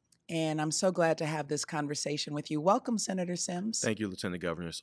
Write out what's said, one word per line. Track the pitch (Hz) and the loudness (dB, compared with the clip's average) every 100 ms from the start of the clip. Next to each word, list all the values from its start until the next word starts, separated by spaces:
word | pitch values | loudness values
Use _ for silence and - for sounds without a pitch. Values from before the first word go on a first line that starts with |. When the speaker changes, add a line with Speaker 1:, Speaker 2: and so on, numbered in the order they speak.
| _ _ - | _ _ -4
Speaker 1:
and | 165 160 156 | 0 0 2
I'm | 156 | 0
so | - 190 | 2 2
glad | 180 165 156 | 4 4 4
to | 156 | 0
have | 160 143 | -2 -2
this | 147 - | -2 -2
conversation | 151 147 147 147 147 151 | -4 -2 -2 -2 -2 -2
with | 147 - | -4 -2
you. | 151 | 2
Welcome, | 170 247 - 214 | 4 4 2 -2
Senator | - 185 175 175 | 0 -2 -2 -2
Sims. | - 180 214 - | -2 -2 -2 0
Speaker 2:
Thank | 117 104 | 0 0
you, | 104 | -2
Lieutenant | 92 98 90 | -4 -4 -2
Governor. | 85 82 85 | -2 -2 -6
It's | - | -8